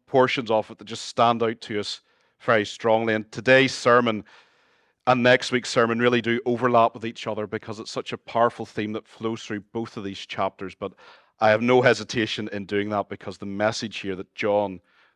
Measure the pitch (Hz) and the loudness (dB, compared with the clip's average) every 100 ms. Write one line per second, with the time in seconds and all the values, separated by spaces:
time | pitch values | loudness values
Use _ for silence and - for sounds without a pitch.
0 | - 131 127 139 110 110 104 113 104 113 | 0 2 2 0 0 -2 -2 -12 -14 -12
1 | - - 120 117 113 117 - 104 101 - | -8 2 2 2 -2 -4 -8 -6 -6 -12
2 | _ _ _ _ - 110 104 - 117 110 | _ _ _ _ 0 2 0 -2 0 2
3 | 113 110 107 - 113 131 131 - 127 120 | 2 -2 -4 -4 4 6 4 0 4 4
4 | 120 107 - - _ _ _ _ _ _ | 4 -2 -8 -20 _ _ _ _ _ _
5 | - 127 123 127 - 123 - 127 117 117 | 0 4 6 4 2 -4 0 0 2 2
6 | 123 123 113 120 123 117 123 120 117 117 | 2 2 0 -2 -2 0 2 4 4 0
7 | 113 117 117 104 104 107 - 107 - 131 | -12 -10 -8 -6 -6 -8 -10 -12 -10 -10
8 | - 117 - 117 117 - 110 - 107 107 | -10 -12 -4 2 2 0 -10 -6 -6 -6
9 | - - 113 113 - 107 98 113 113 120 | -12 -8 -6 -6 -8 -10 -8 -8 -8 -8
10 | 98 98 - - 95 - 95 - 98 _ | -10 -10 -12 -4 -4 -6 -14 -10 -12 _
11 | - - _ - 110 110 120 127 127 113 | -20 -20 _ 0 4 4 6 6 6 4
12 | 107 127 107 - 107 101 95 101 104 104 | 0 -4 -4 -4 -8 -10 -4 -4 -2 -4
13 | 98 101 - 92 101 98 107 113 113 - | -4 -10 -12 -12 -10 -2 -2 -2 -8 -10
14 | 98 92 98 - 107 104 101 92 _ _ | -8 -10 -10 -6 0 0 -2 -8 _ _
15 | _ | _